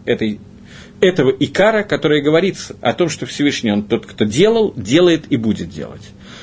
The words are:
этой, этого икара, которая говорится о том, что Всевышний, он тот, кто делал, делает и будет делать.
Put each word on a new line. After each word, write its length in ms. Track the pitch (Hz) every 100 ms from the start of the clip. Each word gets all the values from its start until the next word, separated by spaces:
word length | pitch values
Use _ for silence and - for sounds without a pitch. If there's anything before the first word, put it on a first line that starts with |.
| -
этой, 340 | 117 110 101 - - - - - -
этого 300 | 185 180 135
икара, 540 | - 139 - 208 214
которая 360 | 202 147 156 151
говорится 540 | 143 160 190 - - 104
о 140 | 117
том, 140 | 117 170
что 180 | - 123
Всевышний, 440 | - 143 - 113
он 140 | 104
тот, 200 | 104 117
кто 200 | - -
делал, 500 | 107 120 208 226 208 120
делает 500 | 98 156 180 160 -
и 60 | 135
будет 340 | 110 95 85
делать. 320 | 76 58 - - - - -